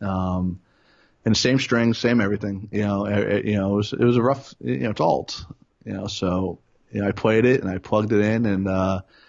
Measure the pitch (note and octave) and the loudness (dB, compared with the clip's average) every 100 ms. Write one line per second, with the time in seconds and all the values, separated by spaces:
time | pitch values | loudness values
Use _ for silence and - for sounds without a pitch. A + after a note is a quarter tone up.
0 | G2+ F#2+ F#2 F2+ F2+ F2+ _ _ _ _ | -4 -2 -2 0 -2 -4 _ _ _ _
1 | _ _ A2+ A2 B2+ C3 - A#2+ A#2 A2+ | _ _ 0 2 2 2 2 2 2 2
2 | A#2+ A#2+ G2+ G#2 G#2 G2 G#2 G#2 G#2 G2+ | 2 2 2 -2 -4 -8 -6 -2 0 0
3 | G2+ G#2 G2+ G2+ G#2+ G#2 G2 G2+ G2+ - | 0 0 0 0 0 0 0 0 -2 2
4 | A#2+ A#2+ A#2+ C3+ - - - B2+ A#2+ G#2+ | 4 4 2 0 -6 -10 -6 -4 -4 0
5 | D#3+ C#3+ - - - - _ _ - G2 | 0 0 -4 -12 -14 -20 _ _ -10 -8
6 | G2 - F#2+ F2+ F#2 E2+ _ _ _ F#2+ | -8 -4 -2 0 -2 -6 _ _ _ -4
7 | G2+ G2+ A2+ A2 B2 B2+ F#2+ F#2 - G#2+ | -2 0 2 4 4 2 0 -6 -2 -2
8 | G#2 G#2+ G#2 A2+ A2+ F#2+ G2 F#2+ F#2+ F#2+ | 2 2 2 0 0 0 0 0 0 -2
9 | - _ | -6 _